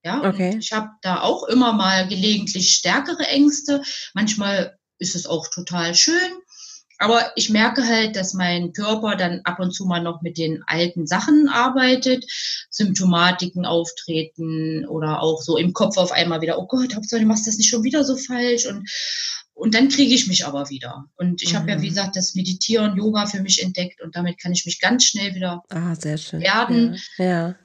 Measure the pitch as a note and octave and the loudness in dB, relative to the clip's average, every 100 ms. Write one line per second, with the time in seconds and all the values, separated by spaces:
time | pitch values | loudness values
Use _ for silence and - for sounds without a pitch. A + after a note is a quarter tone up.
0 | E3 B3 D4 G3+ F3+ A3 - G#3+ G#3+ _ | -4 -2 0 0 -2 -2 -4 -4 -6 _
1 | F#3 F3+ G#3 E4+ - B3 B3 G#3 F#3+ F#3+ | -4 0 0 -2 2 4 4 4 2 2
2 | F#3 F#3 G#3 G#3+ F3+ F#3+ F3+ - F3 A3+ | 0 0 2 0 -2 0 2 4 4 0
3 | C#4 E4+ D4+ C#4+ D4 D4 - C#4+ C#4+ - | 0 0 2 4 4 4 -2 -2 -2 -12
4 | - F#3 G#3+ G#3+ G3+ G3 E3+ _ _ _ | -8 -2 0 0 0 0 -2 _ _ _
5 | F3+ F3 - D#3+ - - F3 F3 E3+ E3+ | -6 -6 -4 -4 -4 -10 -6 -4 0 4
6 | - E4+ F#4 F#4 _ - - - _ - | 4 2 0 -6 _ -20 -20 -20 _ -2
7 | G#3 A#3 - - A3 G#3+ A3+ C#4 A#3 A3+ | 4 4 2 -2 0 4 4 2 2 2
8 | A3 G#3 F#3 F#3 F3+ F3 F3 F#3+ G#3 G#3+ | 2 -2 -4 -2 0 0 -2 -4 -2 -2
9 | A3 G3+ F3+ E3+ F3+ F3 F3+ - F#3 E3+ | -2 0 -2 -2 -6 -4 -4 -2 -2 -2
10 | E3+ E3+ E3+ E3+ D#3+ D#3 - D#3+ F3 F3 | -2 -6 -8 -4 -4 -4 -4 0 0 -2
11 | D3+ G3+ G#3+ D4+ C#4+ A#3+ B3+ C4 B3+ B3+ | -2 -2 4 6 6 4 2 4 4 4
12 | B3+ B3+ - - - - - - G#3 F#3 | 2 0 -2 -8 -8 -8 -10 -2 0 2
13 | F#3 E3+ F3 F3+ F3+ F3+ F3 E3+ E3+ - | 2 4 4 2 -4 -4 0 0 -2 -10
14 | - D#3+ D#3+ - E3 D#3+ D#3+ D#3 D3 D#3 | -4 -4 -4 -8 -6 -4 -4 -4 -6 -4
15 | D#3 D#3 D#3+ D#3 - D#3+ F3 - G#3+ G3+ | -2 0 0 -2 0 2 2 2 0 2
16 | F3+ - E3+ E3 D#3+ D3 F3+ B3+ B3+ G#3 | 2 2 0 -2 -2 -4 -2 -2 -2 -4
17 | G#3+ A#3 A3 A3 A3+ - - A#3 A#3 D4+ | -4 2 2 2 -2 2 2 2 0 2
18 | C#4 C4 - B3 B3 A#3+ - G#3 G3+ - | 0 -2 -4 -2 0 0 -2 -6 -10 -8
19 | - - - - _ - G#3 A3 C4+ C4+ | -6 -6 -6 -8 _ -4 0 4 4 4
20 | B3+ B3 F#3+ F3+ C#3+ C#3 C#3 C3+ B2 C3 | 4 4 2 0 0 -6 -8 -10 -12 -14
21 | C#3 _ F3+ F3 F3 E3+ D#3+ D#3 - G3 | -18 _ -2 -2 -2 -2 -2 -2 -2 -4
22 | G3 F#3 F#3 F#3 F#3 - - A3 G#3 F#3+ | -4 -4 -4 -2 -4 -4 0 2 2 0
23 | G#3+ G#3+ G#3 G3 F#3+ - F#3 F#3 F3+ - | 0 0 -2 -4 0 0 0 -4 -6 -8
24 | E3 F3 F3 F3 F3+ F3+ E3+ - F#3 B3 | -12 -4 -4 -4 -4 -4 -4 0 2 4
25 | - G#3 G3 F#3 F3+ F3 _ E3+ F3 D#3+ | 4 2 -4 -2 -4 -6 _ -4 -4 -4
26 | D3+ D3+ - D#3+ F#3 G#3+ A#3 A#3+ A#3 F3+ | -4 -4 -6 -4 0 2 2 4 2 0
27 | - - F#3 F3 E3 F#3 | -12 -2 0 2 -2 -6